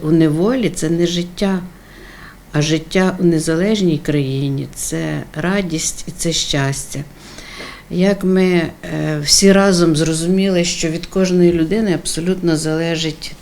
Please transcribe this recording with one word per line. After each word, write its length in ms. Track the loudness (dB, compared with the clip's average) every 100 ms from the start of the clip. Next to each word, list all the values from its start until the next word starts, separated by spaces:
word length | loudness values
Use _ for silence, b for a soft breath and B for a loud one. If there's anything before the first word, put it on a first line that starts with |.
у 80 | 2
неволі — 640 | 4 4 4 2 0 -2
це 160 | -2 0
не 160 | 2 0
життя, 540 | 0 -4 -2 -2 -2 -4 B B B B B B B -6
а 100 | -2
життя 540 | 0 0 0 0 2 2
у 40 |
незалежній 720 | 2 2 0 0 0 2 2 0
країні — 680 | 0 0 0 -2 -2 -4 -6
це 480 | -10 -8 -6 -4 -6 -8
радість 720 | -6 -2 -2 -2 -4 -6 -8 -10
і 20 | -6
це 160 | -4
щастя. 680 | -2 -2 -2 -2 -4 -8 -10 -12 B B B B B B B -8
Як 340 | 0 2 2
ми, 200 | 2 2
е, 760 | 4 2 0 -6 -8 -4 -2 -2
всі 280 | 0 4 6
разом 440 | 6 6 4 4 2
зрозуміли, 680 | 2 0 0 2 2 0
що 240 | 0 -2 -4
від 180 | -4 -4
кожної 460 | -2 2 4 4
людини 420 | 4 2 0 0
абсолютно 600 | 0 -2 -4 -2 -2 0 0
залежить 760 | 0 -2 -2 -2 -4 -6 -12 -4